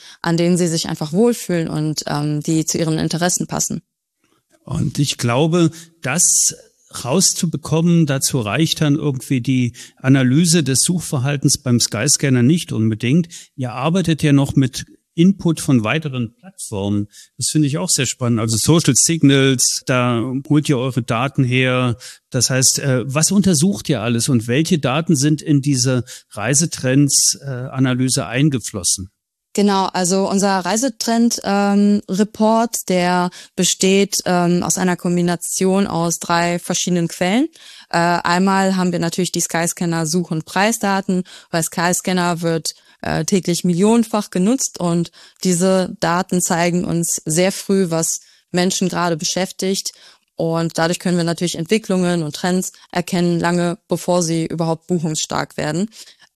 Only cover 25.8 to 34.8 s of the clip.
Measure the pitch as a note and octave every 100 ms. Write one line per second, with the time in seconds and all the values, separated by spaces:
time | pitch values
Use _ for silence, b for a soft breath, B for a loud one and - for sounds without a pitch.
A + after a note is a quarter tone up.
25.8 | B2+ B2+ A#2 B B - G#2+ C#3+ E3+ -
26.8 | B2+ C3+ C#3+ - - - C#3 B2 C3 C3
27.8 | C3 B2 B2+ C3+ F#2 A#2+ D3+ C3 - G#2
28.8 | E2+ - F#2 _ _ _ _ - G3+ G3
29.8 | F#3+ F3+ F3 F#3+ G3 G3 G3 F#3+ F3 A3
30.8 | C4+ - - A3+ A#3 - - G3+ G3+ G3+
31.8 | G3+ G#3 - F#3 G#3+ - A3 A3+ A#3 -
32.8 | - F3+ F3+ F3+ F3+ B B - E3+ -
33.8 | F#3+ G3 G3 - - F3+ F3 F3 E3+ -